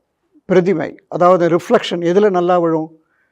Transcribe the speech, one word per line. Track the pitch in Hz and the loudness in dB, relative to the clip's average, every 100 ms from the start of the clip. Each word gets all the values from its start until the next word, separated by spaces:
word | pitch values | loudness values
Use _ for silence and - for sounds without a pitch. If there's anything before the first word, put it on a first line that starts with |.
| _ _ _ _ - | _ _ _ _ -2
பிரதிமை, | 185 180 160 143 - _ | 0 0 -2 -6 -12 _
அதாவது | 156 175 185 170 | 0 2 4 2
ரிஃப்ளெக்ஷன் | 165 - 220 - 175 | -2 0 -2 -2 -4
எதுல | 170 180 208 | -2 0 0
நல்லா | 180 175 180 | 0 0 0
விழும்? | 165 160 160 - _ _ _ | 0 -2 -6 -14 _ _ _